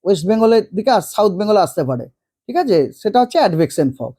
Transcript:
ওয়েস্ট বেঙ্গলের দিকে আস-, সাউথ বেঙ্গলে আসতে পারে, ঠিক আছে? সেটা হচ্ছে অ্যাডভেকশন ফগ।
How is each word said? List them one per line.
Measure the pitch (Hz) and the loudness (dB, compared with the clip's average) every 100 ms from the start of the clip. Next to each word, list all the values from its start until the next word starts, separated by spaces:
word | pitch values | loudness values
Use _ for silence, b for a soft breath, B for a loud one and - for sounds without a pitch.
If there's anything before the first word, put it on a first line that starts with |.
ওয়েস্ট | 180 185 175 | -2 -2 0
বেঙ্গলের | 220 226 226 214 | 2 4 2 0
দিকে | 185 220 | -4 0
আস-, | 220 - | 0 0
সাউথ | - 208 | 0 0
বেঙ্গলে | 180 208 208 | 0 0 2
আসতে | 160 - | 2 -2
পারে, | 135 123 - _ _ _ - | -4 -4 -8 _ _ _ -6
ঠিক | 302 | -4
আছে? | 285 170 135 | 2 2 0
সেটা | - 214 247 | -4 -2 0
হচ্ছে | 247 339 | 0 0
অ্যাডভেকশন | 147 160 156 - 139 - | 0 0 -2 0 -2 -4
ফগ। | 120 | -12